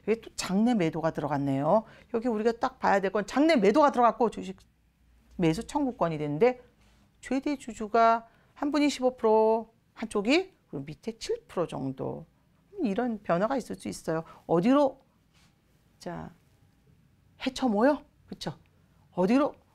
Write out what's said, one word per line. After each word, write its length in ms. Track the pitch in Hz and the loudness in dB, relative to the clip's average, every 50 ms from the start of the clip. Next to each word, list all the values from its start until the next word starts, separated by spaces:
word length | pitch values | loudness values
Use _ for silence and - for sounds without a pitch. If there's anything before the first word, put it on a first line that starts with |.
| - - | -4 -4
여기 140 | 220 220 | -4 -4
또 120 | - - _ | -6 -12 _
장내 400 | - - - 185 196 220 240 247 | -10 -6 -2 0 2 2 2 2
매도가 360 | 214 170 160 156 165 156 160 | 2 0 0 -2 -2 -4 -4
들어갔네요. 720 | 156 - 147 139 147 139 139 139 135 135 143 156 185 220 220 - - - - _ - | -2 -4 -4 -4 -2 -2 -2 0 0 0 2 2 2 2 0 -2 -14 -20 -12 _ -6
여기 140 | 233 220 254 | -4 -2 -2
우리가 260 | 226 208 214 233 226 | -2 -2 0 -2 -2
딱 260 | 226 - 254 - - | -2 -4 -6 -6 -2
봐야 220 | - 190 190 202 | 0 2 2 2
될 100 | 185 190 | 2 0
건 140 | - 214 202 | -2 -4 -4
장내 320 | - - 262 294 330 330 254 | -2 0 2 4 4 4 4
매도가 340 | 190 196 220 311 294 277 | 4 4 4 6 4 4
들어갔고 380 | 226 240 240 226 214 - 240 214 | 4 4 2 2 2 2 0 -2
주식 280 | - 202 185 185 185 - - _ _ _ _ _ _ _ _ _ _ _ _ _ - | -2 -4 -12 -12 -12 -16 -18 _ _ _ _ _ _ _ _ _ _ _ _ _ -6
매수 320 | - 180 160 160 190 233 - | 0 0 0 0 0 -4 -6
청구권이 500 | - 294 285 254 226 - 185 170 160 147 | -4 -2 -2 -2 -2 -2 -2 -2 -2 -2
됐는데 440 | 151 147 147 151 220 247 247 247 - _ _ _ _ _ _ _ _ _ _ _ | -4 -4 0 2 2 2 2 0 -8 _ _ _ _ _ _ _ _ _ _ _
최대 380 | - - 247 269 - 302 294 269 | -8 -4 -4 -4 -2 -4 -6 -6
주주가 680 | - - 214 - 220 208 - 233 226 226 226 233 226 - _ _ _ _ _ | -8 -12 -12 -10 -6 0 2 4 6 6 4 2 -2 -8 _ _ _ _ _
한 180 | - - 294 | -6 -4 -2
분이 180 | 285 302 294 294 | 0 2 2 2
십오 280 | 262 - 254 254 254 - | 0 0 0 -2 0 0
프로, 560 | - 220 214 220 220 220 220 226 226 - _ _ _ _ _ | 2 2 4 4 4 4 2 0 -2 -8 _ _ _ _ _
한쪽이 600 | - 226 214 - 214 196 226 285 339 381 381 _ _ _ _ | -12 -10 -6 -4 -2 0 2 2 2 0 -2 _ _ _ _
그리고 160 | - 151 139 | -12 -12 -10
밑에 320 | 151 151 - - 226 226 - | -12 -14 -14 -12 -12 -12 -10
칠 260 | - - 440 480 - - | -8 -8 -8 -8 -8 -10
프로 200 | - - 127 117 | -6 -6 -6 -6
정도. 580 | - 143 139 135 131 - 135 131 135 147 160 - _ _ _ _ _ _ _ _ - 415 | -6 -8 -8 -8 -8 -8 -8 -8 -10 -10 -14 -18 _ _ _ _ _ _ _ _ -8 -4
이런 400 | 330 214 196 220 247 247 226 208 | -4 -2 -2 -2 -4 -4 -6 -6
변화가 360 | - - 170 175 202 226 269 262 | -4 -2 -2 0 0 -2 -2 -4
있을 180 | 196 - 190 | -6 -8 -12
수 120 | - - 202 | -12 -10 -12
있어요. 360 | 175 - - - 160 160 160 - - - _ | -12 -10 -6 -6 -6 -6 -6 -10 -16 -14 _
어디로? 540 | - 160 170 175 240 269 294 294 262 - - _ _ _ _ _ _ _ _ _ _ _ _ _ _ _ _ _ _ _ - | -2 0 2 4 4 4 4 4 2 -2 -6 _ _ _ _ _ _ _ _ _ _ _ _ _ _ _ _ _ _ _ -18
자, 320 | - 175 170 165 160 175 - _ _ _ _ _ _ _ _ _ _ _ _ _ _ _ _ _ _ _ _ - - | -14 -12 -12 -12 -14 -16 -18 _ _ _ _ _ _ _ _ _ _ _ _ _ _ _ _ _ _ _ _ -10 -8
해쳐 220 | 262 262 - 262 254 | -8 -6 -2 -2 0
모여? 340 | 202 202 233 277 302 269 - _ _ _ _ - | 2 2 4 2 2 0 -4 _ _ _ _ -20
그쵸? 300 | - - - 170 143 - _ _ _ _ _ _ _ _ _ _ - 180 | -16 -12 -12 -12 -12 -12 _ _ _ _ _ _ _ _ _ _ -2 0
어디로 380 | 180 190 240 277 294 - - - _ _ _ | 2 4 4 4 2 0 -2 -8 _ _ _